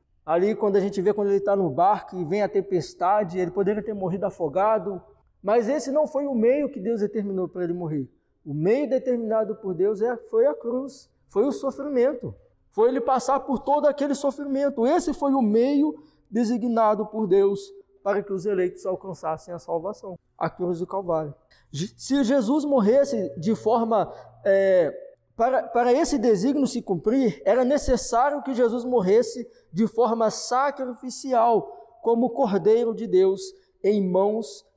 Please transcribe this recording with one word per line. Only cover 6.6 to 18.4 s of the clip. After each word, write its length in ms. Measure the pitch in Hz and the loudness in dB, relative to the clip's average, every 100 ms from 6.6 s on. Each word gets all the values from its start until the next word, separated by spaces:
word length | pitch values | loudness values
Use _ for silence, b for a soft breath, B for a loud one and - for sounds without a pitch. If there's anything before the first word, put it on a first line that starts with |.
| 277 | 0
que 100 | 214 | -4
Deus 220 | 190 233 | -4 -2
determinou 460 | 202 214 202 190 180 | -2 -4 -4 -4 -4
para 160 | 180 | -4
ele 100 | 175 | -6
morrer. 360 | 175 165 151 127 _ _ _ | -4 -4 -6 -6 _ _ _
O 100 | 160 | -8
meio 360 | 147 170 254 277 | -2 2 2 0
determinado 640 | 262 262 240 220 220 214 214 | -2 -2 -2 -2 -2 -2 -4
por 200 | 196 170 | -6 -2
Deus 260 | 202 202 | 0 0
é, 160 | 233 233 - | -2 -4 -2
foi 180 | 277 277 | 2 2
a 80 | 294 | 0
cruz, 520 | 240 247 269 - - _ _ | -4 -6 -6 -12 -20 _ _
foi 160 | 202 262 | 0 0
o 60 | |
sofrimento, 840 | - 269 - 285 262 254 302 110 - _ _ _ | 0 -6 -6 -4 0 0 0 -10 -14 _ _ _
foi 180 | - 233 | 0 2
ele 100 | 262 | 2
passar 420 | 240 262 254 269 | 0 0 0 0
por 180 | 277 247 | -2 -4
todo 260 | - 294 294 | 0 2 2
aquele 300 | 277 277 269 | 2 -2 -2
sofrimento. 720 | 277 277 285 269 285 226 240 | -4 -4 -4 -2 -2 0 2
Esse 260 | 339 349 | 2 0
foi 200 | - 285 | -2 0
o 80 | 269 | 2
meio 580 | 220 220 254 285 302 302 B B _ | 2 4 4 2 0 -2 B B _
designado 760 | 220 220 240 240 226 214 208 214 | -2 0 0 0 2 2 0 -4
por 220 | 220 208 | -4 2
Deus 440 | 196 196 196 - - - _ | 4 4 0 -8 -20 -20 _
para 200 | 196 202 | -4 -2
que 100 | 202 | -4
os 140 | 190 | -6